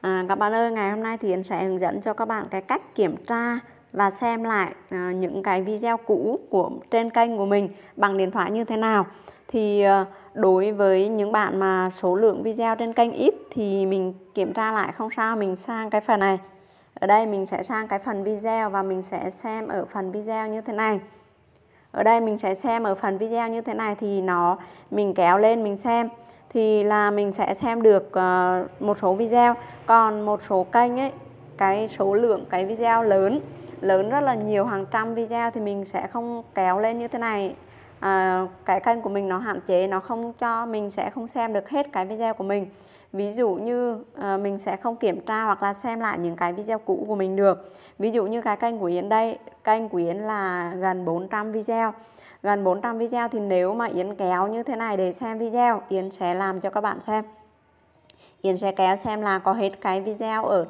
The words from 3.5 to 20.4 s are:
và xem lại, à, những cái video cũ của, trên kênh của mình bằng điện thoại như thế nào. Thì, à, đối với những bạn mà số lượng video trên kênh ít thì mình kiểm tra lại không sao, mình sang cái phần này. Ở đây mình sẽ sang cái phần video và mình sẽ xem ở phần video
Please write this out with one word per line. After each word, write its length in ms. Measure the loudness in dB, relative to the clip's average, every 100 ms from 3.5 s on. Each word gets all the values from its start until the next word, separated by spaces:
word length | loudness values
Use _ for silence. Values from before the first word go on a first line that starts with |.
| -4 -8 -20 _
và 180 | 0 0
xem 340 | 2 -2 -2
lại, 280 | 0 0 0 -4 -10
à, 220 | -6 -4
những 280 | -2 -2 -2
cái 200 | 0 0
video 340 | 0 -2 -2 -2
cũ 440 | 0 0 2 -4 0
của, 200 | 0 0 -4 0
trên 200 | 0 2
kênh 260 | 2 2 2
của 100 | 2
mình 220 | 2 2 -6 -18 0
bằng 200 | 2 2
điện 140 | 0
thoại 200 | 0 -2
như 140 | -2
thế 120 | -2 0
nào. 300 | 2 2 2 -6 -20 -20 -6
Thì, 340 | -2 2 4
à, 220 | 6 6 2 -8 -14
đối 380 | 2 4 6 4
với 360 | 4 4 6 4
những 240 | 0 0
bạn 260 | 2 2 0
mà 320 | 2 2 0 0
số 160 | 0 4
lượng 260 | 4 2
video 340 | -4 -2 -2 0
trên 160 | -2
kênh 200 | 2 2
ít 220 | 4 2 2 -8
thì 360 | -4 0 0 2
mình 280 | 0 -2 -6 -10
kiểm 180 | -4 -2
tra 200 | -2 -2
lại 200 | 0 -2
không 160 | -4 -6 -2
sao, 200 | -2 0
mình 200 | -2 -4
sang 340 | -6 -6 -2
cái 100 | -2
phần 200 | 2 2
này. 180 | 4 0 -4 -20 _ _ _
Ở 120 | -6 4
đây 200 | 4 4
mình 200 | -2 -4
sẽ 160 | -6
sang 260 | -4 -6 -4
cái 100 | -4
phần 260 | -4 -4
video 460 | -4 -4 -2 0 0
và 120 | -2
mình 200 | -2 -4
sẽ 280 | -4 -6 -8
xem 380 | -8 -10 -8 -6
ở 160 | -6 -6
phần 200 | -6 -6
video 360 | -6 -6 -6